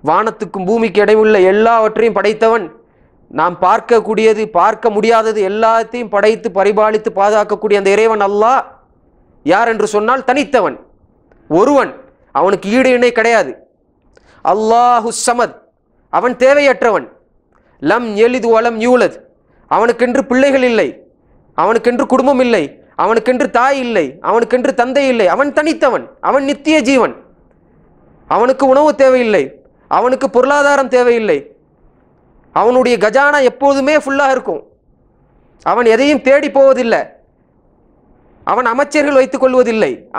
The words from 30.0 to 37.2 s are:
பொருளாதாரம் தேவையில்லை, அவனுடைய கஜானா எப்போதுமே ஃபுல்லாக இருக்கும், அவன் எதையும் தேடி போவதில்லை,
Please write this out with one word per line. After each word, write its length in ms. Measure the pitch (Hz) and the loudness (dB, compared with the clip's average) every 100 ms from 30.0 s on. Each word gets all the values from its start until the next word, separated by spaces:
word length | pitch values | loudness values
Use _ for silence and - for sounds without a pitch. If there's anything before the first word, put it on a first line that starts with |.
| 240 254 262 233 | 0 -2 -2 0
பொருளாதாரம் 580 | 262 285 285 285 254 247 | 2 2 2 0 0 0
தேவையில்லை, 440 | 247 240 214 147 - _ _ _ _ _ _ _ _ _ _ 156 | 2 0 0 -4 -4 _ _ _ _ _ _ _ _ _ _ -2
அவனுடைய 340 | 208 254 247 233 | 0 2 0 0
கஜானா 360 | 208 247 285 294 254 | 0 2 2 2 0
எப்போதுமே 460 | 247 277 277 269 302 | 0 0 0 0 -2
ஃபுல்லாக 300 | 269 277 277 254 | -2 -2 0 -2
இருக்கும், 280 | 247 160 - _ _ _ _ _ _ _ _ _ - | -4 -10 -12 _ _ _ _ _ _ _ _ _ -2
அவன் 180 | 202 240 220 | 0 2 2
எதையும் 300 | 277 302 254 | 2 0 2
தேடி 220 | 277 311 269 | 2 2 2
போவதில்லை, 440 | 269 262 233 175 113 - | 4 4 0 -2 -4 -14